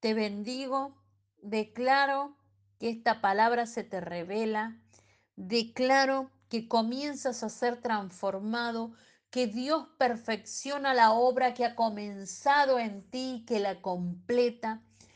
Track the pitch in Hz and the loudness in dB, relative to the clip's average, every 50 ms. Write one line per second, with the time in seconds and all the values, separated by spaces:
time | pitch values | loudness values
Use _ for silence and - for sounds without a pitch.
0 | - 226 220 226 214 208 202 202 208 208 254 254 269 262 262 269 269 277 269 _ | 0 0 0 0 0 -2 -4 -6 -8 -6 -6 -6 -6 -4 -4 -4 -4 -4 -10 _
1 | _ _ _ _ _ _ _ _ - 202 208 220 214 214 - 226 247 254 269 277 | _ _ _ _ _ _ _ _ -12 -4 -2 -2 -2 -2 -4 -2 2 4 4 4
2 | 277 277 277 277 285 285 - _ _ _ _ _ _ _ _ _ - 233 233 226 | 4 2 2 0 -2 -6 -8 _ _ _ _ _ _ _ _ _ -6 -6 -6 0
3 | - 240 220 226 - 196 196 202 220 233 240 233 233 226 - 240 208 - - 185 | 2 0 0 2 2 2 4 6 6 6 6 2 0 -2 -4 -8 -8 -6 -6 -8
4 | 175 175 175 175 170 175 196 208 226 220 220 214 214 226 226 226 _ _ _ - | -6 -6 -6 -6 -6 -4 -4 -2 -2 0 0 -2 -2 -4 -8 -14 _ _ _ -20
5 | _ _ _ _ _ _ _ - 196 185 208 233 226 226 - - 254 254 262 269 | _ _ _ _ _ _ _ -14 -8 0 0 0 0 0 -2 -2 2 4 4 4
6 | 269 262 269 269 269 262 _ _ _ _ - 226 220 233 - 226 220 226 240 262 | 4 4 2 -2 -2 -6 _ _ _ _ -6 -6 -4 0 0 0 2 0 -2 -4
7 | 285 294 285 247 - 262 240 233 - 214 208 - - 240 240 233 240 247 226 208 | -6 -6 -6 -4 -4 -4 -4 -4 -6 -8 -6 -2 -2 -2 -2 -2 -2 -2 -2 -2
8 | 196 190 180 - - 196 190 196 202 214 220 233 240 233 233 226 226 233 226 - | -2 -6 -10 -6 -4 -4 -4 -4 -4 -4 -4 -2 -2 -4 -4 -4 -6 -8 -10 -18
9 | - _ _ _ _ _ - 247 254 226 202 233 247 277 311 320 262 - _ _ | -20 _ _ _ _ _ -2 -2 -2 0 -2 -4 -2 0 0 0 -2 -6 _ _
10 | 269 247 233 220 - - 226 208 - - - - - 269 285 285 277 277 262 247 | 2 2 2 -2 -4 -4 -4 -4 -4 -10 -12 -10 -6 -6 -6 -2 0 2 4 6
11 | 233 220 220 233 247 254 247 254 262 247 240 240 240 233 233 - 233 226 208 208 | 6 6 6 6 4 2 4 4 2 0 2 0 -2 -2 0 0 0 0 0 -4
12 | 208 208 202 196 196 185 - - - 277 277 294 285 269 262 247 233 220 202 196 | -8 -8 -10 -10 -12 -12 -14 -4 2 2 4 4 6 4 4 2 2 -2 -6 -10
13 | 196 - - 254 262 262 254 240 226 - 240 214 202 202 190 190 - 196 180 180 | -14 -10 -8 -6 -6 -6 -6 -8 -6 -2 -2 0 0 -2 -4 -4 -4 -4 -4 -2
14 | 180 175 175 180 - - 240 240 247 240 240 - - 220 220 220 - _ _ _ | -2 -4 -6 -8 -4 -2 2 4 4 2 2 -2 -6 -6 -6 -6 -10 _ _ _
15 | - _ _ | -20 _ _